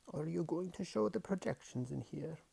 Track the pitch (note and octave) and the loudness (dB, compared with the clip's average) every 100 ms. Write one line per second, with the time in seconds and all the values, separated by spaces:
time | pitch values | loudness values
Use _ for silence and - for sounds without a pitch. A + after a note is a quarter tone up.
0 | - - D#3 F3 E3 E3 F#3 - F#3 - | -6 -4 0 2 2 2 0 -2 -2 4
1 | G#3+ G3 - F#3+ - E3 - B2 B2+ C#3 | 4 2 0 0 0 -2 -2 -2 0 -2
2 | B2 D3+ D3 D#3+ - | -2 -4 -4 -6 -12